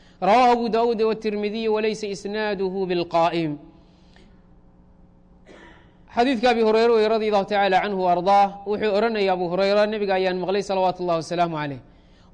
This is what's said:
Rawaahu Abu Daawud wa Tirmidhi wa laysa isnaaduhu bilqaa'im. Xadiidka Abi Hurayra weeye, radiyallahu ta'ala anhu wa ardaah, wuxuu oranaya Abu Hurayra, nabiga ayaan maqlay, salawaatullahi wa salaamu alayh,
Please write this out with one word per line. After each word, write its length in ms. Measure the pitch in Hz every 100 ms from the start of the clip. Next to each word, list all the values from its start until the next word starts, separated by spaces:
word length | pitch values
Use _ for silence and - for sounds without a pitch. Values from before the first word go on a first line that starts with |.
| - -
Rawaahu 300 | 185 233 247
Abu 180 | 240 233
Daawud 320 | 220 240 220
wa 120 | 220 214
Tirmidhi 540 | 220 208 208 220 226
wa 120 | 214
laysa 260 | 220 214 208
isnaaduhu 760 | 190 202 214 214 196 190 190 185
bilqaa'im. 680 | 175 170 170 170 170 160 147 - - - _ _ - - _ _ _ _ _ _ _ - _ _ _ - - - - - _ - -
Xadiidka 340 | 247 240 247
Abi 120 | 233
Hurayra 320 | 220 220 233
weeye, 140 | 226 214
radiyallahu 360 | 226 214 208 190
ta'ala 340 | 208 196 185
anhu 200 | 208 190
wa 80 | 180
ardaah, 540 | 175 180 202 202 175 -
wuxuu 260 | 208 214
oranaya 400 | 196 226 220 190
Abu 140 | 185 175
Hurayra, 360 | 180 196 208 208
nabiga 260 | 214 202 190
ayaan 220 | 185 180
maqlay, 220 | 175 202
salawaatullahi 560 | 196 190 185 180 180 165
wa 60 |
salaamu 320 | 156 170 170 156
alayh, 220 | 147 131 - - _ _ -